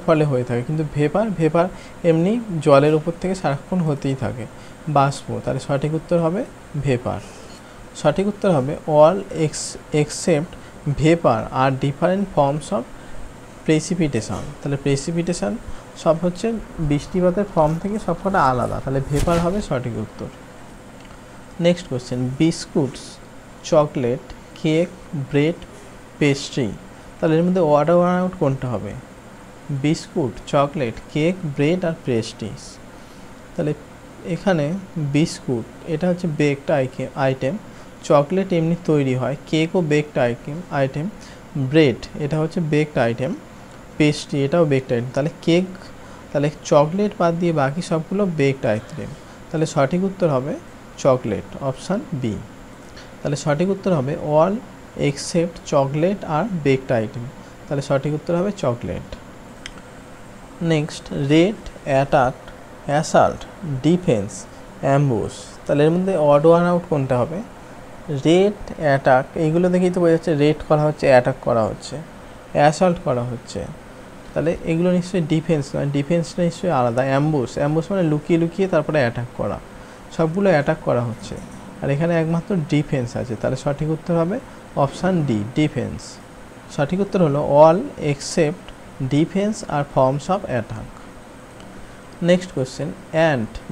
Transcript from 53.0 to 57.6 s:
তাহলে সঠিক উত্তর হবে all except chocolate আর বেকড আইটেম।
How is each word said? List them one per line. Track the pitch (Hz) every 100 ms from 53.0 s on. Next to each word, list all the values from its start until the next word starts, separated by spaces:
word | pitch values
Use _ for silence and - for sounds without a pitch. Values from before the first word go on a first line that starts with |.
| - -
তাহলে | - 143
সঠিক | 156 147 180
উত্তর | 190 196
হবে | 165 127 156 151
all | 151 170 220 - - - -
except | 143 143 - 175 170 - -
chocolate | 147 135 151 175 196 -
আর | 151 220 180
বেকড | 143 135 -
আইটেম। | 123 110 123 120 - - -